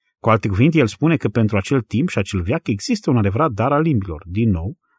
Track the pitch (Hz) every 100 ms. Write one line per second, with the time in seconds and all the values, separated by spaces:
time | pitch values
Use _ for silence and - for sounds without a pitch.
0 | _ _ 113 110 110 95 151 156 113 -
1 | 156 151 113 117 107 104 - 135 - 107
2 | 175 - 95 95 90 160 - 101 - 220
3 | - 123 101 110 160 104 143 143 165 117
4 | 95 76 85 98 117 87 85 - _